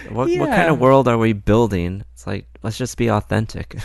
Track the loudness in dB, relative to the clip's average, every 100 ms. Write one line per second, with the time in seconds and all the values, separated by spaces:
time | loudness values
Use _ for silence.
0 | -8 -4 -2 -2 0 0 2 2 4 6
1 | 4 2 2 0 2 2 2 0 -4 -6
2 | -12 -16 -10 -10 -12 -10 -10 -6 -8 -2
3 | 0 0 0 -2 -4 -8 -12 -12